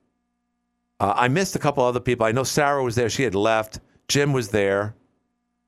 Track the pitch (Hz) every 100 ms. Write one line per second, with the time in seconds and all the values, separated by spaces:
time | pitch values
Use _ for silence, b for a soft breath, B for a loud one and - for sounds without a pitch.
0 | _ _ _ _ _ _ _ _ _ -
1 | 98 98 123 147 190 - 147 139 123 123
2 | 123 117 113 117 123 - 143 143 127 113
3 | 113 - 120 95 107 110 107 - b b
4 | - 143 143 131 107 107 98 98 104 -
5 | _ _ _ _ _ _